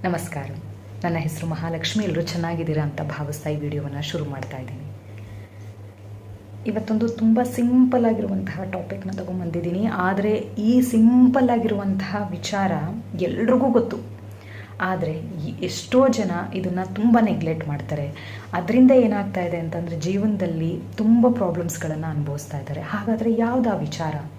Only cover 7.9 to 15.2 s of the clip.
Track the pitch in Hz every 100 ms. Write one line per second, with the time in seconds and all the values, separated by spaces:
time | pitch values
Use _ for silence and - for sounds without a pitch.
7.9 | 247 233 214 202 190 190 165 185 190 170
8.9 | 196 190 190 175 180 175 170 170 180 220
9.9 | - 185 196 202 214 - - 214 247 254
10.9 | 226 226 247 254 269 247 233 220 202 196
11.9 | 190 190 202 196 175 - 202 190 160 156
12.9 | 226 - 165 175 - 226 254 262 233 -
13.9 | - - - - - - - - - 185
14.9 | 185 156 156